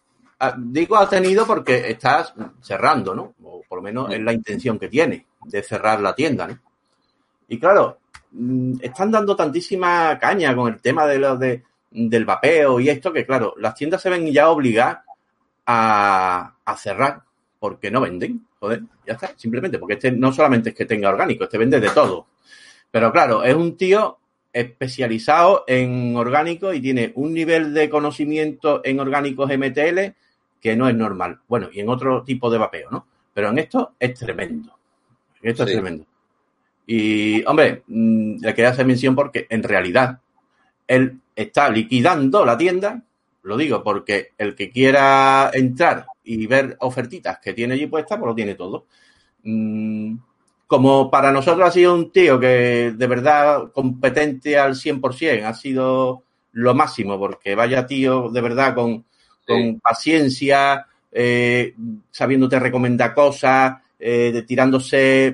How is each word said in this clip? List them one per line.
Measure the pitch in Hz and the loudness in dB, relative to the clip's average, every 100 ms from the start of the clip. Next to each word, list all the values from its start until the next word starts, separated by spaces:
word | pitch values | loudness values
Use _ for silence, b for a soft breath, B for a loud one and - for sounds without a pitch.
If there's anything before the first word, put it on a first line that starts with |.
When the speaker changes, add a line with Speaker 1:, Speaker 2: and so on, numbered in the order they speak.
| _ _ _ - | _ _ _ -6
Speaker 1:
ah, | 135 127 | -4 -4
digo | 120 143 175 214 | -6 -4 2 2
ha | 196 | 2
tenido | 190 185 196 220 | 2 2 2 2
porque | 208 - 123 123 | 0 0 0 -2
está | 113 127 151 - - - - | -2 0 0 -2 -12 -16 -16
cerrando, | - 98 127 147 92 | -10 -2 0 0 -2
¿no? | 107 196 _ | -8 -10 _
O | 82 87 - | -20 -20 -14
por | 92 | -12
lo | |
menos | 98 120 131 | -10 -8 -8
es | 110 | -4
la | 110 | -4
intención | 117 110 104 123 107 | -4 -6 -6 -6 -6
que | 95 | -2
tiene | 131 156 85 _ _ - | 0 0 -2 _ _ -12
de | 101 | -10
cerrar | - 107 107 107 | -8 -4 -2 0
la | 98 | -2
tienda, | - 156 104 87 | -2 -2 -4 -8
¿no? | 117 _ _ _ _ _ _ _ _ - | -14 _ _ _ _ _ _ _ _ -14
Y | 117 | -2
claro, | 165 196 110 - _ - _ | 2 4 2 -4 _ -20 _
mm, | - 123 127 127 127 | -8 -4 -2 -4 -6
están | 123 151 202 | -8 -4 0
dando | 220 202 | 0 0
tantísima | 190 156 160 - 190 180 175 160 139 | 0 -2 -4 -4 -2 0 2 0 0
caña | 127 196 147 | 0 0 0
con | 123 117 | 0 -2
el | 110 | -2
tema | 120 160 151 | -2 0 2
de | 139 | 2
lo | 139 127 | 0 0
de, | 131 123 _ _ _ | -2 -4 _ _ _
del | 110 117 113 101 | -6 0 0 0
vapeo | 95 139 165 139 123 | 0 2 4 4 4
y | 135 | 2
esto, | 135 185 | 0 -2
que | 160 | -4
claro, | - 131 107 - | -2 -2 -2 -4
las | 110 | -6
tiendas | - 147 180 | -6 -4 -4
se | 190 | -2
ven | 180 160 | -2 0
ya | 139 160 | 4 4
obligadas | 151 131 110 127 - - - _ _ _ _ | 4 2 2 0 -2 -14 -20 _ _ _ _
a, | - 117 113 104 101 95 92 90 87 _ | -2 2 2 4 4 2 0 -2 -6 _
a | - - | -10 -8
cerrar, | 104 95 139 - _ _ _ _ | -6 -2 -2 -4 _ _ _ _
porque | 101 92 101 | -10 -8 -4
no | 120 | -2
venden, | 98 90 - 240 - _ | -2 -4 -8 -8 -12 _
joder, | 104 117 226 _ - | -6 -6 -10 _ -12
ya | |
está, | - 185 - | -10 -12 -10
simplemente, | 117 - 185 - | -8 -6 -6 -6
porque | 90 | -6
este | 104 131 | -4 -2
no | 123 131 | 0 0
solamente | 165 151 123 113 | 2 2 2 -2
es | |
que | - 107 | -6 -4
tenga | 107 98 | -2 0
orgánico, | 98 185 113 | 0 -2 -4
este | 95 107 | -4 0
vende | 117 135 | 2 2
de | 104 | 2
todo. | 151 120 87 - _ b b b b _ | 2 2 -2 -12 _ b b b b _
Pero | 113 113 | 0 2
claro, | 170 143 110 | 4 2 2
es | 123 | 2
un | 151 170 - | 2 0 -2
tío | 185 208 214 - _ _ _ | 2 2 0 -6 _ _ _
especializado | 120 123 - 127 - 120 113 131 156 180 196 - | -6 -6 -8 -10 -6 -4 -2 2 4 6 4 2
en | 127 127 123 123 120 | 0 0 -2 -2 -2
orgánico | 120 143 165 170 190 | 0 0 -2 -4 -6
y | 156 | -4
tiene | 131 127 113 127 | -2 -2 -4 -4
un | 151 | -6
nivel | 165 160 165 156 | -4 0 0 0
de | 151 151 | 0 0
conocimiento | 151 147 143 147 156 156 151 151 143 | 0 -2 -4 -4 -4 -4 -2 -2 0
en | 135 135 | -2 -4
orgánicos | 135 143 143 131 139 | -2 -2 -4 -4 -2
M | 135 135 | -2 -2
T | 139 160 | 0 0
L | 175 196 - _ _ _ _ | 0 -4 -8 _ _ _ _
que | 113 110 | -4 0
no | 127 | 0
es | |
normal. | 113 110 92 90 82 - | 0 -2 -6 -8 -10 -6
Bueno, | 117 92 | -4 -4
y | 98 | -8
en | 107 | -6
otro | 123 131 123 | -4 -2 -2
tipo | 127 127 120 | -4 -4 -2
de | 113 | -2
vapeo, | 107 85 - | -2 -6 -12
¿no? | 143 - _ _ | -14 -14 _ _
Pero | 101 104 | -6 -2
en | 135 | -2
esto | 156 254 240 - | -2 -4 -4 -4
es | 123 - | -6 -6
tremendo. | 117 90 90 76 - _ _ _ _ _ _ _ | -10 -8 -8 -10 -14 _ _ _ _ _ _ _
En | 110 | -6
esto | 123 | -2
es | 113 | -2
Speaker 2:
Sí. | |
Speaker 1:
tremendo. | 104 92 78 - _ _ _ _ _ _ _ - | -2 -4 -10 -16 _ _ _ _ _ _ _ -4
Y, | 113 107 107 107 107 | -2 0 0 0 0
hombre, | 120 151 131 - - | 2 4 4 2 -6
mm, | 110 113 110 107 101 | 0 2 2 0 -4
le | 110 | -2
quería | 107 120 | 2 2
hacer | 131 131 | 4 2
mención | 123 135 | 2 2
porque, | 131 139 120 - | 0 -2 -6 -6
en | 113 | -6
realidad, | 110 95 90 113 123 127 _ _ _ _ _ _ - | -2 0 2 2 2 -2 _ _ _ _ _ _ 0
él | 127 131 - _ - | 2 2 -4 _ -10
está | 104 147 143 | -4 0 2
liquidando | 110 113 127 160 170 135 202 | 0 0 2 2 2 2 4
la | 131 117 | 2 2
tienda. | 175 180 202 240 - _ _ _ | 0 0 -4 -8 -16 _ _ _
Lo | - 113 | -8 -4
digo | 156 104 | -2 -2
porque | 101 98 - 101 - - | -2 -4 -2 -4 -4 -8
el | 104 | -8
que | 98 95 | -6 -6
quiera | 120 131 139 139 135 135 135 135 | 2 4 6 6 4 4 4 2
entrar | 131 127 127 170 120 - - | 0 0 2 0 0 -6 -18
y | - 113 110 | -10 -6 0
ver | 135 131 - | 0 0 -4
ofertitas | 131 127 117 185 90 - | -6 -6 -8 -8 -8 -8
que | - | -8
tiene | 95 120 | -6 -4
allí | 135 147 | -4 -4
puestas, | 156 151 214 | -6 -6 -4
pues | 127 | -4
lo | |
tiene | 113 101 95 | -4 -6 -8
todo. | 90 123 - _ _ _ _ _ | -10 -12 -14 _ _ _ _ _
Mm, | 110 110 110 107 110 107 107 117 - _ _ _ - | -6 -4 -4 -4 -6 -6 -8 -10 -16 _ _ _ 0
como | 139 131 135 131 | 4 6 4 4
para | 139 139 | 2 4
nosotros | 139 131 170 180 | 2 2 4 4
ha | |
sido | 175 175 | 6 4
un | 175 165 | 4 2
tío | 185 170 127 | 4 6 6
que | 127 123 123 120 120 | 4 4 4 2 -2
de | 110 123 | -2 -2
verdad | 123 139 147 147 143 - | 0 2 4 4 2 -2
competente | 135 131 127 - 151 151 131 147 143 | -4 -4 0 0 0 -2 -4 0 2
al | 135 | 2
cien | 131 156 135 | 0 -6 -4
por | 131 | -6
cien, | 127 160 113 | -4 -2 -2
ha | 107 | -4
sido | 113 139 131 131 131 127 127 _ _ _ | -8 -6 -2 0 0 -2 -4 _ _ _
lo | 117 123 | -2 2
máximo, | 131 147 - 98 95 | 2 0 -2 -6 -4
porque | 98 92 101 | -6 -6 -4
vaya | 101 120 131 127 | 0 0 0 -2
tío | 135 131 131 120 | -2 0 0 -2
de | 120 | -4
verdad | 120 120 131 | -2 0 0
con, | 123 117 113 - _ _ _ - | 0 -2 -4 -10 _ _ _ -2
con | 117 | 0
Speaker 2:
Sí. | 117 110 | -2 -2
Speaker 1:
paciencia, | 120 - 151 160 139 127 139 139 139 139 b b _ | -2 -2 0 2 2 0 2 4 2 0 b b _
eh, | 110 123 120 120 123 110 113 117 107 _ | -2 0 2 2 0 -2 -6 -12 -12 _
sabiéndote | - 127 135 131 131 | -4 0 2 2 2
recomendar | 127 123 123 120 117 | 0 0 0 0 2
cosas, | 147 143 143 131 131 131 131 _ - | 4 2 2 2 4 2 -2 _ -8
eh, | 117 120 120 | -2 0 0
de | 117 | -2
tirándose | 113 127 131 131 131 139 135 135 131 | -2 0 2 2 0 2 4 4 2